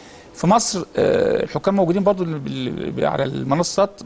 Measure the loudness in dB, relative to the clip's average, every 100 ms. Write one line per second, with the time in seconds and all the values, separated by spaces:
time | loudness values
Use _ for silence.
0 | -20 -20 -20 -2 4 4 2 -4 -4 0
1 | 2 4 2 0 -2 -2 0 2 2 2
2 | 2 0 -2 -4 -6 -6 -6 -6 -6 -2
3 | -2 0 -2 -4 -2 0 0 0 -2 -4